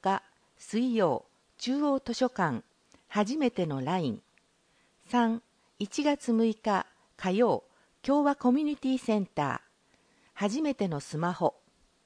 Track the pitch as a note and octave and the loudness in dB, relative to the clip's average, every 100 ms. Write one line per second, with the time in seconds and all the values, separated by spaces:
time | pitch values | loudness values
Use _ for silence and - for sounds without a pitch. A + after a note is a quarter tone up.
0 | F#3+ G3 - _ _ _ - G#3+ B3+ A3+ | -2 -2 -4 _ _ _ -6 -2 0 2
1 | F3+ B2 - _ _ - - C#4 D4 C#4 | 2 2 -4 _ _ -10 -4 0 2 0
2 | - A#3 B3+ - E3+ A#2+ - _ _ _ | -2 -2 -2 0 -2 -2 -8 _ _ _
3 | - G3+ G#3 D4 C4 G#3 E3+ C#3 C3 F3+ | -6 -2 0 0 0 0 -4 -2 -2 -2
4 | D3 G#2 _ _ _ _ _ _ _ _ | -2 -4 _ _ _ _ _ _ _ _
5 | - B3 A#3 A#3 _ _ _ - G3+ - | -4 0 0 -2 _ _ _ -10 -8 -2
6 | D4 C#4+ - A3+ A3+ A3 A3+ F#3+ - _ | 0 0 0 2 2 0 -2 -2 -2 _
7 | _ - F#3+ F#3+ A#3+ C3 - _ _ _ | _ -8 -2 2 2 2 -4 _ _ _
8 | - C#4+ C#4+ C#4+ B3 C4 D4+ C#4+ C4 C4 | 0 2 2 2 2 2 0 -2 -2 -2
9 | - G#3+ F#3+ - C#3+ - _ _ _ _ | 0 0 0 -2 -4 -4 _ _ _ _
10 | _ _ _ - G3+ A#3+ D#4 - G3 D3 | _ _ _ -4 -2 0 -2 -2 -2 -4
11 | - D#3 F3 F3 F3 - _ _ _ _ | -6 -4 -4 0 -2 -2 _ _ _ _